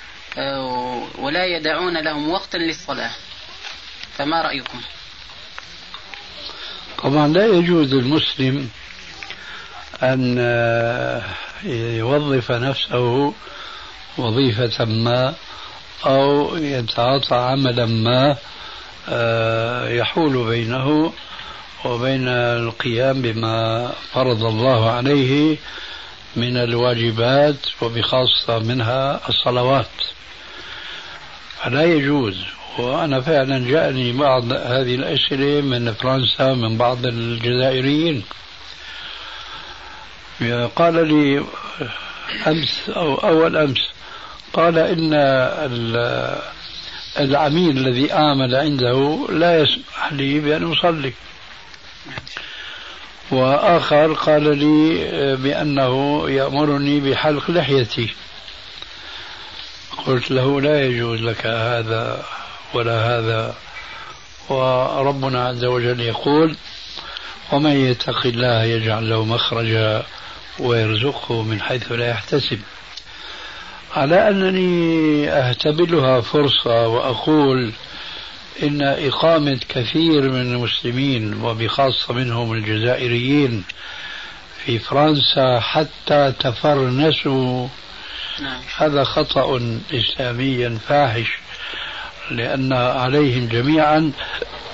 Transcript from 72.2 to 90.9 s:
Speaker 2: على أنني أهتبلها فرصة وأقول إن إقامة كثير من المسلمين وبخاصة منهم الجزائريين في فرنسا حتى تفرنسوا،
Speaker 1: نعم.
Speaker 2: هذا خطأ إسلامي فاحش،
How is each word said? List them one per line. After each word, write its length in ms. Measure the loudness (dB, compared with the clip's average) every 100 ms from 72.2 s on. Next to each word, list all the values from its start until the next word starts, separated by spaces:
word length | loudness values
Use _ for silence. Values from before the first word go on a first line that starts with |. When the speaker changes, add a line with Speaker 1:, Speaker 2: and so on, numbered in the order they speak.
| -2 -2 0 -6 -8 -18 -18 -18 -18 -18 -16 -16 -14 -16 -16 -16 -6 0
Speaker 2:
على 320 | 4 6 6
أنني 1000 | 4 2 2 2 2 2 2 4 2 2
أهتبلها 920 | 2 0 0 0 2 2 4 4 4
فرصة 680 | 4 2 4 2 2 4 4
وأقول 840 | 2 0 0 2 4 6 4 0 -6 -14 -16 -14 -14 -16 -18 -16 -4
إن 200 | -2 2
إقامة 800 | 0 0 0 2 4 4 4 0 -2
كثير 640 | -4 -2 2 4 4 4
من 100 | 2
المسلمين 1040 | 0 0 -2 -2 -2 0 0 0 -2 -2
وبخاصة 720 | -2 -2 -2 2 2 2 -2
منهم 380 | -2 0 0 0
الجزائريين 1120 | -2 0 0 2 2 0 0 2 4 4 0 -6 -12 -14 -14 -14 -14 -14 -16 -18 -10
في 140 | -4 -2
فرنسا 800 | 0 4 4 4 4 4 4 4
حتى 720 | 2 0 -2 -4 2 4 4 2
تفرنسوا، 1300 | -2 0 2 4 2 4 4 2 2 2 2 -2 -4 -10 -18 -16 -14 -12 -10 -8
Speaker 1:
نعم. 200 | -8 -10 -8 0
Speaker 2:
هذا 280 | 2 2
خطأ 760 | 0 0 0 2 2 0 -2 -4 -4
إسلامي 840 | -2 -2 -2 -4 -2 0 0 -2 -4
فاحش، 400 | 0